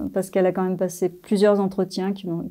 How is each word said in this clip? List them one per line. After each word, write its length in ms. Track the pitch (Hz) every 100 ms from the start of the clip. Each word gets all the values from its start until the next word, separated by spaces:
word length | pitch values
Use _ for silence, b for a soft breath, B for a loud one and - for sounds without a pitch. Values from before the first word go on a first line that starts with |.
| -
parce 160 | 196 185
qu'elle 160 | 196 190
a 60 |
quand 100 | 185
même 140 | 185 185
passé 320 | 180 - 180
plusieurs 500 | 175 - 202 208 202
entretiens 540 | 190 190 185 190 190
qui 120 | 196 185
n'ont, 160 | 170 -